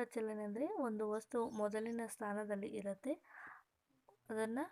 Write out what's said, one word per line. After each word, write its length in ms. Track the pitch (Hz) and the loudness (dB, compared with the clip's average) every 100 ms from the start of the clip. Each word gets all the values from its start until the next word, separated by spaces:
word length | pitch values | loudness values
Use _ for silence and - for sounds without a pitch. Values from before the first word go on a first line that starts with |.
ಚಲನೆ 380 | 233 233 220 214 | -2 0 -2 -2
ಅಂದ್ರೆ 240 | 208 208 311 | -2 0 0
ಒಂದು 440 | 415 247 214 214 | 2 2 2 2
ವಸ್ತು 400 | 214 - 240 226 | 0 0 0 0
ಮೊದಲಿನ 500 | 214 208 214 226 233 220 | 2 2 2 0 0 -2
ಸ್ಥಾನದಲ್ಲಿ 600 | - 208 202 208 202 208 | -2 -2 0 0 0 -2
ಇರತ್ತೆ. 460 | 214 196 190 262 330 - - - - - _ _ _ - - - | -2 -2 -2 -2 -2 -6 -16 -16 -16 -20 _ _ _ -20 -16 -4
ಅದನ್ನ 280 | 220 220 233 359 | 0 2 2 -2